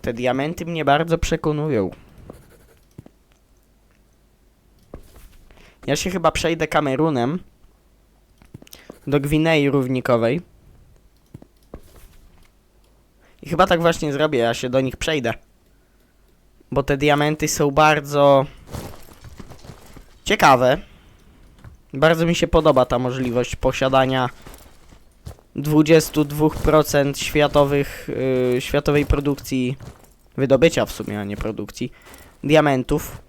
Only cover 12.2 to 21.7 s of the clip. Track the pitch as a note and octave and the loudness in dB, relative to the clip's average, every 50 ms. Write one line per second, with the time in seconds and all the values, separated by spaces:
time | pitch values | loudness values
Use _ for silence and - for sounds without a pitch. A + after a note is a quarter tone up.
12.2 | - - _ - - _ _ _ _ _ _ _ _ _ _ _ _ _ _ _ | -20 -20 _ -20 -20 _ _ _ _ _ _ _ _ _ _ _ _ _ _ _
13.2 | _ _ _ _ - C#3+ C3+ D#3 F#3 F#3+ F#3 E3 E3+ E3 E3+ - D#3+ D3+ C#3 C#3 | _ _ _ _ -10 -6 0 0 2 2 2 2 4 2 2 2 -4 -4 -2 0
14.2 | D3+ D#3 D3+ A#2+ A#2 A#2 A#2 - - B2+ B2 C3 C3+ C3 - - - - D#3 D3 | -2 0 2 0 0 0 0 -2 -4 -2 0 0 0 0 -6 -6 -4 -4 -4 -2
15.2 | A#2+ A#2 A2+ - _ _ _ _ _ _ _ _ _ _ _ _ _ _ _ _ | -2 -4 -6 -6 _ _ _ _ _ _ _ _ _ _ _ _ _ _ _ _
16.2 | _ _ _ _ _ _ _ _ _ _ - C#3 C3+ - C#3+ C3+ C#3+ D3 D3 D3 | _ _ _ _ _ _ _ _ _ _ -4 -4 0 0 -2 2 2 2 2 4
17.2 | D3 D3+ D#3 D#3 D#3 D3+ - - D3 C#3+ C#3 D#3 D3+ D#3 D3+ D3+ C#3 C#3+ D3 C#3+ | 2 0 0 -2 -4 -4 -2 0 0 0 4 4 4 4 4 2 -2 -2 2 4
18.2 | C#3+ C#3+ C#3 C3+ C3+ - - - - - - - - - - - - - - - | 6 6 6 4 4 0 -8 -20 -20 -16 -14 -14 -14 -14 -18 -18 -20 -20 -20 -20
19.2 | - - - - - - - - - - - - - - - - - - - - | -20 -20 -20 -20 -20 -20 -20 -20 -20 -20 -20 -20 -20 -20 -20 -20 -20 -20 -20 -16
20.2 | _ - G3+ - F#3 D3+ C3+ A#2+ B2+ B2 C#3 F#3 - - - - _ - - _ | _ -4 0 4 6 6 6 6 6 2 2 0 -4 -18 -20 -20 _ -20 -20 _
21.2 | _ - _ - - - - - - - | _ -20 _ -20 -20 -20 -20 -20 -20 -20